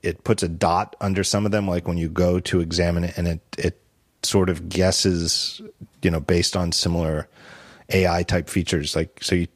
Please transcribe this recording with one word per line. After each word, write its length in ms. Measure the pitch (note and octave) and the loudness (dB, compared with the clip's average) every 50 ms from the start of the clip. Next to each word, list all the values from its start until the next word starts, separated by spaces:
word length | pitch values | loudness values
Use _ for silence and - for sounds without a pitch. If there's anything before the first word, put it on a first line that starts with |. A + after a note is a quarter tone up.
it 220 | - E2+ E2 - - | -6 -6 -6 -4 0
puts 180 | - A2 - F#2 | 0 0 0 0
a 60 | E2 | -4
dot 460 | E2 D#2+ F2 E2 E2+ F#2 - - - - | -2 0 2 2 2 2 0 -2 -6 -6
under 240 | G#2 G2 F#2+ G2 F#2 | -2 -2 0 0 0
some 220 | - - G#2 G#2+ | 0 0 0 0
of 60 | G#2 | 2
them, 160 | G#2 G#2 G2+ | 0 0 0
like, 200 | F#2 F2 F2+ - | 0 -2 -2 -2
when 100 | F2+ E2+ | -2 -2
you 120 | E2+ E2 D#2 | -2 -2 -2
go 300 | - - F2+ F2+ F2+ F2+ | 0 2 2 2 2 0
to 200 | - - - F2+ | 0 0 0 0
examine 440 | E2 D#2+ E2 F2 E2+ F2 F2 E2+ F2 | 0 0 0 0 0 2 2 0 -2
it, 140 | E2+ - | -2 -4
and 100 | - F2 | -2 -2
it, 120 | E2+ E2 E2 _ - - | -2 -2 -4 _ -14 -8
it 240 | - - F2 - _ _ _ _ _ _ _ _ _ - | -4 -4 -4 -4 _ _ _ _ _ _ _ _ _ -4
sort 260 | - - G2 F#2 F#2 | 2 2 2 2 2
of 200 | E2+ E2 E2+ F2 | 0 -4 -4 -4
guesses, 920 | - F#2 F#2 F#2+ F#2+ - - G2 F2+ E2+ E2 D#2 - - - - - - - - - - - - _ - | 0 2 2 2 2 2 2 2 2 0 0 0 -2 -2 -4 -6 -8 -12 -16 -18 -20 -20 -20 -20 _ -2
you 80 | - F#2 | -2 0
know, 100 | E2 D#2+ | 0 0
based 380 | C#2+ - F2+ E2+ E2+ - - | 0 2 2 2 2 0 0
on 140 | F#2 F2+ E2+ | -2 -2 0
similar 560 | - - - E2+ E2+ E2+ E2 D#2 D#2 D2+ - _ _ - - - - - - - - - - - | -2 0 0 0 0 0 0 0 -2 -4 -6 _ _ -20 -20 -20 -20 -20 -20 -20 -20 -20 -8 0
A 160 | - F#2+ F#2 | 2 2 4
I 160 | F2 E2+ F2 F2 | 4 2 2 0
type 260 | - - F2 D#2+ - | 0 0 -2 -2 -2
features." 460 | - F#2+ E2+ - F2+ D#2 D2 - - | -2 -2 0 0 0 -2 -2 -2 -2
Like, 240 | D#2+ E2 - _ - | -2 -2 -4 _ -8
so 140 | - - F#2+ | -2 0 2
you 120 | F2 E2+ - _ | 2 0 -2 _